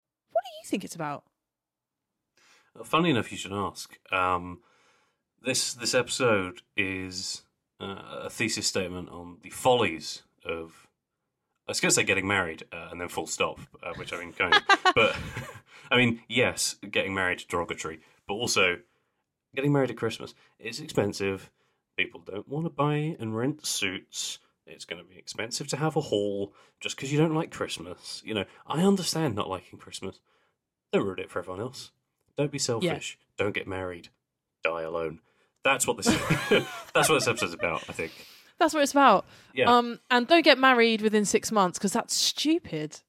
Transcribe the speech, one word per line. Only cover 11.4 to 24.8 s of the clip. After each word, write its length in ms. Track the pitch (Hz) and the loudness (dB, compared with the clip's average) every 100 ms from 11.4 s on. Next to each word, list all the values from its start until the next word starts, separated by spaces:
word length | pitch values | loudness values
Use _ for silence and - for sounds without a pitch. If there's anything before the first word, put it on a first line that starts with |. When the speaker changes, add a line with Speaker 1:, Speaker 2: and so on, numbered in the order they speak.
| _ _ - | _ _ -10
Speaker 2:
I 40 | |
was 80 | - | -2
gonna 100 | - | 2
say 120 | 110 | 4
getting 220 | 104 95 95 | 4 2 2
married, 380 | 98 85 80 - | 2 0 -4 -12
uh, 160 | 85 82 | -14 -12
and 100 | 85 | -8
then 80 | 87 | -6
full 180 | - 80 | -6 -4
stop, 320 | - 123 - - - | -2 -2 -2 -16 -14
uh, 100 | 87 90 | -12 -10
which 160 | 87 | -8
I 60 | 87 | -10
mean, 120 | 85 | -8
kind 220 | - 92 | -4 2
of, 80 | 415 - 392 | 2 4 2
Speaker 1:
<laughs> 100 | 370 | 4
Speaker 2:
but, 220 | - 107 - - - - | 4 4 2 -6 -10 -12
<laughs> 380 | - - - - | -14 -20 -20 0
I 60 | 123 | 4
mean, 240 | 120 117 - | 4 2 -2
yes, 480 | 120 113 101 - - 101 | 2 2 2 -4 -6 -4
getting 260 | 107 92 | -2 0
married, 300 | 95 90 87 - | 0 0 -2 -2
derogatory, 520 | 87 82 78 80 80 _ _ - | -2 -2 -6 -8 -12 _ _ -8
but 60 | |
also 440 | 101 110 104 92 87 - _ _ _ _ _ _ 135 | -4 0 4 4 2 -6 _ _ _ _ _ _ -2
getting 160 | 143 | 2
married 180 | 143 123 | 4 2
at 60 | 113 | 0
Christmas 380 | 113 - - - _ _ | -4 -4 -10 -16 _ _
is 200 | 110 120 | -12 -10
expensive. 680 | 156 - 101 95 98 95 - _ _ _ _ - | -4 0 0 0 -4 -4 -8 _ _ _ _ -6
People 260 | 90 82 | -6 -8
don't 240 | - 98 - | -14 -12 -8
wanna 220 | 143 165 | -6 -4
buy 460 | - 147 147 156 - | 0 0 0 -2 -6
and 160 | 110 110 | -6 -2
rent 300 | 131 151 - | -2 -4 -6
suits. 720 | - 98 95 - - - - _ _ - | -4 -4 -4 -10 -10 -10 -10 _ _ -20
It's 200 | 76 | -18